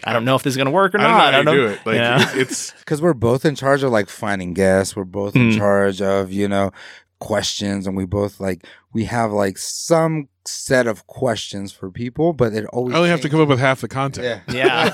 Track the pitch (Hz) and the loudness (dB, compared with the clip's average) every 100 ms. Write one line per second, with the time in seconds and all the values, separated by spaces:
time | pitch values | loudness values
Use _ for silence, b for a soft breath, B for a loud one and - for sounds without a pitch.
0 | - 117 117 131 147 131 135 170 190 - | -2 0 2 2 0 -2 0 2 2 2
1 | 143 220 170 139 151 139 113 98 113 113 | 4 6 6 4 4 2 2 -2 -2 0
2 | 120 127 - 131 131 - - - - 147 | 4 4 2 0 -2 -4 -10 -12 -6 0
3 | 170 131 117 131 165 135 135 139 135 110 | 0 2 2 2 0 0 0 2 2 0
4 | 95 - 107 98 90 87 95 95 98 107 | -2 -6 -4 -4 -4 2 4 4 2 -6
5 | 92 98 101 131 117 107 101 101 98 95 | -8 -6 0 2 2 2 2 2 2 0
6 | 98 98 95 98 101 101 98 B B B | 0 0 -2 -2 0 0 -2 B B B
7 | B - - 104 101 - 101 98 95 95 | B -16 -4 -2 -2 -6 -4 -4 -4 -6
8 | 92 101 101 - 98 90 B B B 113 | -2 -2 -2 -4 -6 -6 B B B -6
9 | 107 120 113 104 101 95 - - - 165 | -4 -2 -2 0 -2 -4 -10 -8 0 2
10 | 160 156 139 _ - - - 127 117 104 | 2 -2 -8 _ -14 -10 -2 0 0 -4
11 | _ - 123 107 - 101 98 - 95 90 | _ -4 -4 -4 -8 -12 -12 -14 -14 -10
12 | 123 131 165 147 117 107 104 120 123 156 | -10 -2 -2 2 0 0 -6 -4 -2 0
13 | 175 165 151 156 147 127 135 131 113 135 | 2 0 0 2 4 4 2 0 -4 -4
14 | 139 - 123 107 - 127 131 120 202 | -6 -4 -6 -6 -6 0 2 2 0